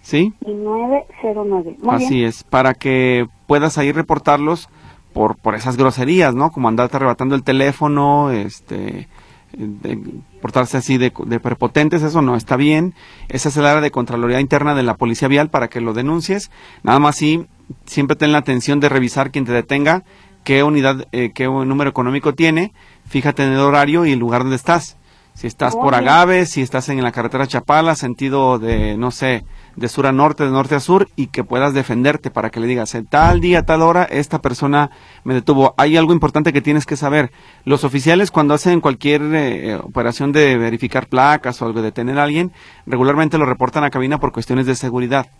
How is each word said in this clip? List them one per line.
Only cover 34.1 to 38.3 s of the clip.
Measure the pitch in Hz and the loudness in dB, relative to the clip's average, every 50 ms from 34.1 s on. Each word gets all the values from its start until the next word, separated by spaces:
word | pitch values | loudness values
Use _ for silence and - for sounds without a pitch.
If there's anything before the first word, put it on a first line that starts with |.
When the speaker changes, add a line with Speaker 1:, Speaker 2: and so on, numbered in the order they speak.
| - 139 147 - - 156 - | 0 -4 -2 -2 -4 -2 -2
Speaker 1:
persona | 135 120 - - 139 143 147 147 139 - - - - - - _ | -2 -4 -2 -2 0 2 2 0 0 -4 -16 -20 -20 -20 -14 _
me | 127 131 | -2 -2
detuvo". | 127 117 - 147 135 135 127 - - | -2 2 2 4 4 4 2 4 2
Hay | 131 151 156 165 | 2 4 4 4
algo | 165 156 175 | 4 4 2
importante | 165 147 147 - 151 151 170 131 | 2 2 0 0 0 0 2 0
que | 143 | 0
tienes | 135 147 147 151 139 | 0 2 0 0 0
que | - 151 135 | -2 -6 -4
saber. | 151 139 143 151 139 123 _ - - - - _ _ | -2 0 2 0 0 0 _ -16 -20 -20 -20 _ _
Los | - 143 139 - | 0 0 0 0
oficiales, | 139 123 143 131 156 170 180 202 | -2 -2 0 2 4 4 4 2
cuando | 185 | 2